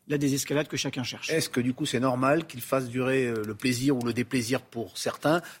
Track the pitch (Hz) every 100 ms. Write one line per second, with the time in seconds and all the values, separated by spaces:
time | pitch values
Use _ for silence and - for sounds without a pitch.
0 | - 147 143 135 - 143 156 143 139 127
1 | 120 113 - 160 - - 123 127 147 120
2 | 131 127 131 156 160 123 - 135 123 123
3 | 127 135 123 113 107 107 127 120 135 131
4 | 117 117 120 135 113 127 - 120 107 -
5 | 123 - 143 170 170 -